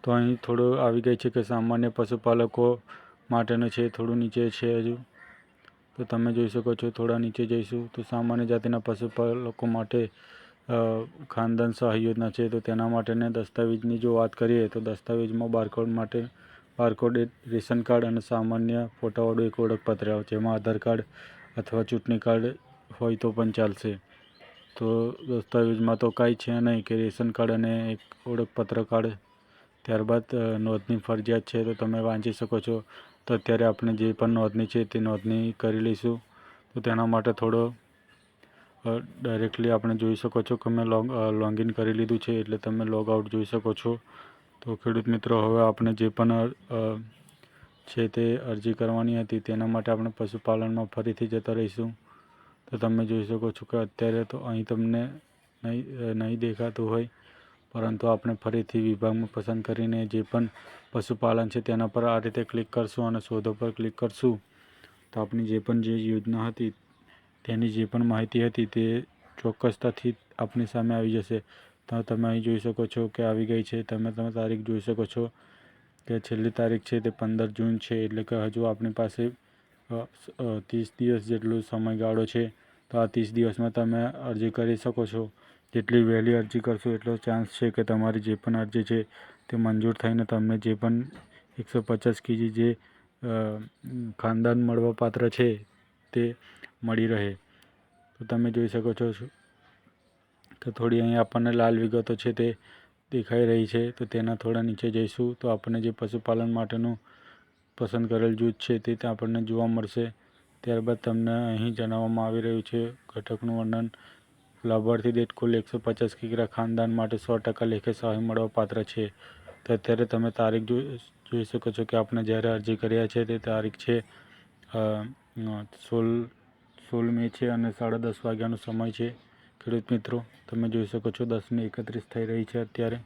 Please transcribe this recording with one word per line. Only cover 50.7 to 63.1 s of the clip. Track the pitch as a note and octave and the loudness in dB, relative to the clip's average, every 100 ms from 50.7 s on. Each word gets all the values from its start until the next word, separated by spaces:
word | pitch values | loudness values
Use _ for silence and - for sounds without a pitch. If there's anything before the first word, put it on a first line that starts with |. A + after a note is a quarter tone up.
| A2+ | -2
ફરીથી | A2 - A2 G#2+ A2+ | -2 -2 -2 -2 -2
જતા | A2+ G#2 | -2 -2
રહીશું. | A2+ G#2+ G#2+ A2+ A2+ _ - _ _ - _ - | -2 -2 -4 -6 -8 _ -20 _ _ -20 _ -10
તો | A2+ | -2
તમે | A2+ A2+ A2 | 0 2 2
જોઈ | A2+ | 0
શકો | G#2 A2+ A2+ | -2 -2 -2
છો | - | -4
કે | - A#2 | -4 -2
અત્યારે | G#2+ - A#2 A2+ | -2 -2 0 0
તો | A2 C3 | -2 -6
અહીં | C3+ A2+ | -4 -4
તમને | G#2+ A2+ A2+ A#2 B2 C#3+ _ _ _ _ | -2 0 0 0 -2 -10 _ _ _ _
નહીં, | A#2 A#2+ C3 C3+ A#2 | -6 -6 -6 -6 -4
અ, | |
નહીં | A2 A2+ A2+ | -2 -2 -2
દેખાતું | A#2 G#2+ A#2 G#2+ A2 | -2 -2 -4 -2 0
હોય, | A#2 A#2+ _ - - - _ _ | 0 -2 _ -20 -20 -20 _ _
પરંતુ | A#2+ A2+ A2 A#2 | -4 -4 0 2
આપણે | A2 A#2 | 2 0
ફરીથી | A2 A2+ A2+ G#2+ A#2 | -2 -2 -2 0 0
વિભાગમાં | A2 G#2 A2+ A2+ A2 | 0 2 0 0 -2
પસંદ | - G#2+ A2+ | -6 -4 -4
કરીને | G#2+ A#2 A#2 A2+ A2 | -2 -2 0 0 0
જે | A2 | -2
પણ | G#2+ A#2+ A#2 - - - _ | 0 0 0 -4 -20 -20 _
પશુપાલન | B2 - A2+ A#2 A2+ A2+ | -6 -4 0 2 2 0
છે | A#2+ | -2
તેના | A2+ A2+ A2+ | -2 0 0
પર | A#2+ | 2
આ | A#2 A2+ | 2 2
રીતે | A2+ A2+ | 0 -4
ક્લિક | A2+ A#2 A2 | -4 -4 -2
કરશું | A#2+ A2 - | -2 -2 -2
અને | A#2 | -2